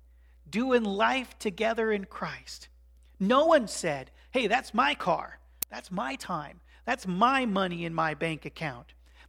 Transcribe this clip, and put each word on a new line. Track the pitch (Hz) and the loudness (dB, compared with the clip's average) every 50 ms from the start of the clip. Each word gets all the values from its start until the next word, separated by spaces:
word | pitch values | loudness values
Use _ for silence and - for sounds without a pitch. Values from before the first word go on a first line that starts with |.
| - - - _ _ _ - - - 151 | -20 -20 -20 _ _ _ -20 -20 -16 -6
doing | 139 214 254 262 247 240 220 | -4 -2 2 4 4 4 4
life | 202 196 196 220 233 262 262 247 - - - | 2 0 2 2 2 2 0 -4 -6 -12 -6
together | - 220 170 190 214 226 233 233 226 220 | -6 -6 -2 0 0 0 2 2 0 0
in | 214 202 190 | 0 -2 -2
Christ. | - - - 185 156 139 - - - - - - - _ _ _ _ _ - _ _ - - | -8 -10 -8 -8 -8 -8 -10 -14 -16 -16 -18 -18 -20 _ _ _ _ _ -20 _ _ -6 -2
No | 190 202 254 277 311 | 2 4 6 6 6
one | 330 330 277 220 | 6 6 6 4
said, | 180 - - - 165 143 135 131 - _ - - _ | 2 -6 -4 -4 -4 -4 -4 -8 -12 _ -20 -16 _
"Hey, | - 262 240 | -2 0 2
that's | 185 220 - - - | 2 2 0 0 0
my | - 226 269 285 285 | 0 2 2 2 2
car, | - - 185 160 - - - - - _ _ _ - - - | 0 0 0 0 0 -2 -10 -14 -18 _ _ _ -12 -12 -10
that's | 208 117 - - | -10 -14 -12 -8
my | 180 190 240 269 269 | -6 -4 -4 -4 -6
time, | - - - 180 156 147 - - - _ _ - - - | -8 -6 -6 -6 -6 -6 -8 -16 -20 _ _ -20 -12 -4
that's | 226 262 254 - 185 | -4 -4 -4 -2 -4
my | 175 180 226 254 277 269 254 | 2 4 4 4 4 4 2
money | 226 190 196 190 180 175 170 170 | 2 0 0 0 0 -2 -6 -6
in | 165 | -6
my | 165 165 160 156 151 | -2 0 0 0 0
bank | 147 170 165 160 147 - | -2 -4 -4 -4 -6 -10
account, | 151 - - 165 147 123 120 - - - _ _ _ _ - - | -14 -12 -8 -8 -8 -8 -10 -16 -20 -20 _ _ _ _ -20 -10